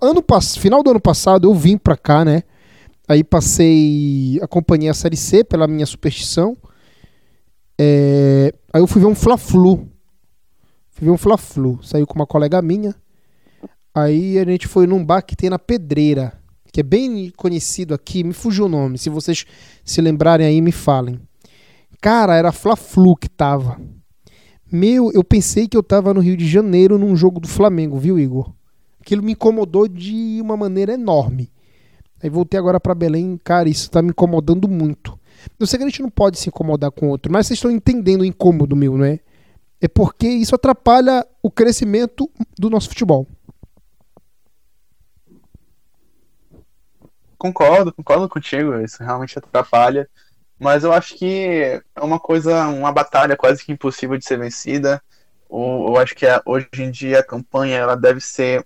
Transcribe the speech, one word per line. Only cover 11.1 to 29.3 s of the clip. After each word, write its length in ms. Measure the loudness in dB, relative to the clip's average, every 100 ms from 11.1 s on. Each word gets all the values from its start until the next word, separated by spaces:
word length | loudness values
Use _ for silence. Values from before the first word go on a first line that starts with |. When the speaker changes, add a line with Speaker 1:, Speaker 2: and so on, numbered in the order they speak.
Speaker 1:
um 80 | 2
Fla-Flu. 640 | 2 0 0 -4 -2 -4
Saiu 240 | -4 -2 -2
com 80 |
uma 120 | -4 -6
colega 360 | -4 -2 -2
minha. 320 | -2 -4 -4 -8 _ _ _ _ _ _ -20 _ _
Aí 440 | -2 0 0 0 0
a 60 | 0
gente 200 | -2 0
foi 200 | 2 4
num 180 | 2
bar 160 | 0 -2
que 160 | -2 -4
tem 140 | -4
na 80 | -4
Pedreira, 760 | -4 -4 -2 0 2 0 -4 -10 _ _ _
que 80 | -6
é 20 |
bem 480 | 0 0 0 -6 -8 -6
conhecido 560 | -4 -4 -6 -8 -6
aqui. 320 | -8 -6 -6
Me 80 | -6
fugiu 320 | -4 -4 -2
o 60 | -2
nome. 260 | -2 -4 -6
Se 140 | -8
vocês 340 | -6 -6 -6 -8 _ -20 _
se 160 | -6 0
lembrarem 460 | 0 2 2 4 4
aí, 160 | 2
me 100 | 2
falem. 480 | 0 -2 -2 -2 -10 -16 _ _ _ _ _ _ _
Cara, 360 | 0 2 2 2
era 160 | 0
Fla-Flu 640 | -2 -2 -2 -2 4 4 4
que 120 | -2
tava. 500 | -4 -2 -2 -4 -8 -14 -20 _ _ _ _ _ _ _
Meu, 400 | 0 2 2 2
eu 100 | 2
pensei 460 | 2 2 2 -2 0
que 80 | 0
eu 60 |
tava 320 | 2 0 2
no 60 | 2
Rio 180 | 0 0
de 100 | 0
Janeiro 500 | 0 2 4 4 4
num 160 | 2
jogo 240 | 2 2 0
do 100 | -6
Flamengo, 500 | 0 2 2 -4 -4
viu, 200 | 0 0
Igor? 320 | 0 -4 -8 -14 _ _ _ _
Aquilo 240 | -6 -4
me 100 | -4